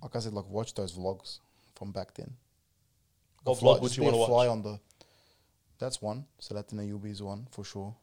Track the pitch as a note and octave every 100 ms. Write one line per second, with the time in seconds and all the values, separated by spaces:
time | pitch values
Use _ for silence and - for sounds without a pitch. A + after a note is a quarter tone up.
0 | - A#2+ A2 G2+ G2 G#2 A2+ - F#2+ F2
1 | F#2 F#2+ - - _ _ _ - G#2 G2
2 | F2+ - - B2 _ _ _ _ _ _
3 | _ _ _ _ C3 B2 B2 - B2 B2+
4 | A#2+ A#2 A2+ A#2+ B2 A2 G#2 G2+ - _
5 | _ _ _ _ _ _ _ _ B2+ -
6 | G#2 A#2+ C#3+ _ - G#2 G2+ G#2+ G#2 G2+
7 | G#2 G2+ G2 G2+ B2+ - G2 G2+ G2 A2+